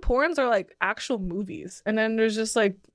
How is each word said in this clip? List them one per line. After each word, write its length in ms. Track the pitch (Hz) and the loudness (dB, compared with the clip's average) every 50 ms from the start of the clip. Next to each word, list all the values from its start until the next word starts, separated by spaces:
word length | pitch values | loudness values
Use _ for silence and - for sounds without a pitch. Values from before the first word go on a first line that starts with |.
porns 380 | - - 247 254 285 339 339 294 | 0 0 2 2 2 2 2 0
are, 100 | 262 247 | 2 2
like, 260 | 233 196 185 - _ - | 2 2 0 -4 _ -2
actual 380 | - 190 214 - - - 262 214 | -2 -2 -2 -2 -4 -4 -4 -4
movies, 640 | 190 180 170 196 208 190 165 156 151 180 - - - | -4 -4 -4 -6 -6 -6 -8 -10 -12 -12 -14 -8 -4
and 100 | 220 214 | -2 0
then 200 | 220 220 220 226 | 0 0 0 2
there's 180 | 220 220 220 214 | 2 2 2 2
just, 220 | 220 220 220 - | 0 -2 0 2
like, 200 | 240 214 202 190 - _ _ | 2 2 2 2 -2 _ _